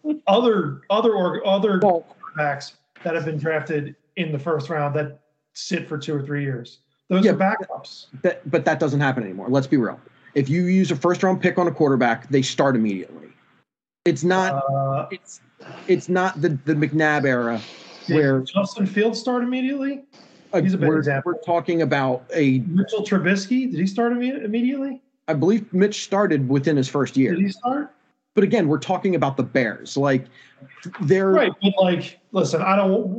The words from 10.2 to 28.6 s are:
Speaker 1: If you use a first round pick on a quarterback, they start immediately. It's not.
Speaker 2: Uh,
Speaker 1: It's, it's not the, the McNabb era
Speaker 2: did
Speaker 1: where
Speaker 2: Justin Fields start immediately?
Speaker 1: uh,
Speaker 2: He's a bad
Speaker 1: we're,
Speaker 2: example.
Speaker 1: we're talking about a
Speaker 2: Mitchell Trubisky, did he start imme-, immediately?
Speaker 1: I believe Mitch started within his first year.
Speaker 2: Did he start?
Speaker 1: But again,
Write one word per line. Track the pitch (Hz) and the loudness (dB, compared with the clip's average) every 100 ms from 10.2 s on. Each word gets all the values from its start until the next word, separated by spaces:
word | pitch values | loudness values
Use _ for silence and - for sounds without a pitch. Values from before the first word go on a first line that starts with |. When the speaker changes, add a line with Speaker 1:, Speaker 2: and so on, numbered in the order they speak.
| - 147 | -6 -2
Speaker 1:
If | 135 | 0
you | 170 180 | 0 2
use | 190 175 | 2 2
a | 143 | 2
first | 175 175 | 0 2
round | 190 185 | 2 2
pick | 185 180 | 0 2
on | 170 | 0
a | |
quarterback, | 143 147 131 123 113 - | 2 2 4 2 0 0
they | 139 | 0
start | 131 - 139 123 | 0 0 2 2
immediately. | 110 95 82 78 78 - _ _ _ _ _ _ 175 | 0 -2 -8 -16 -20 -20 _ _ _ _ _ _ -2
It's | 139 | 0
not. | 170 185 185 139 135 | 2 2 0 -2 -2
Speaker 2:
Uh, | 139 135 135 - | -2 -2 -4 -6
Speaker 1:
It's, | 190 _ - _ _ - - - | -12 _ -20 _ _ -20 -16 0
it's | 160 - | 0 2
not | 180 185 147 | 0 0 0
the, | 165 139 147 | -2 -2 -2
the | |
McNabb | 151 139 156 156 147 139 | 0 0 2 2 2 2
era | 123 117 113 - - - - - | 0 0 -4 -8 -18 -20 -18 -2
Speaker 2:
did | 156 | 2
Speaker 1:
where | 139 135 | 4 2
Speaker 2:
Justin | 131 196 196 - 190 | 0 -2 -2 -2 -2
Fields | 202 226 226 | 2 0 0
start | 254 247 | -2 -2
immediately? | 240 254 262 277 277 277 - - - - - | -2 -2 -2 -2 -4 -6 -12 -20 -20 -20 -4
Speaker 1:
uh, | 185 | 0
Speaker 2:
He's | 190 | 0
a | 185 | 2
bad | 143 | 2
Speaker 1:
we're, | 156 | 2
Speaker 2:
example. | 139 135 175 | 0 -2 -2
Speaker 1:
we're | 160 | -6
talking | - 170 165 170 | -2 -2 0 0
about | 147 139 131 127 - | 0 0 0 -2 -4
a | 170 139 131 | 0 2 2
Speaker 2:
Mitchell | 170 175 196 214 | 2 0 0 -2
Trubisky, | - 190 165 196 - 254 262 | 0 0 2 0 0 -2 -2
did | 160 | -2
he | 190 | -2
start | 240 233 | 0 0
imme-, | 240 247 277 | 0 -2 -4
immediately? | 208 226 247 277 277 269 _ _ - | -4 -2 -2 -2 -6 -8 _ _ -6
Speaker 1:
I | |
believe | 151 165 226 - | 0 2 0 0
Mitch | 185 208 208 | 0 0 0
started | - 196 202 151 127 | -4 0 2 2 2
within | 139 151 147 | 0 2 0
his | 131 | 0
first | 143 131 135 | -2 -2 2
year. | 120 | 2
Speaker 2:
Did | 175 196 | 2 -2
he | |
start? | - 247 285 294 _ _ _ _ - | -2 -4 -4 -6 _ _ _ _ 2
Speaker 1:
But | |
again, | 196 226 | 4 2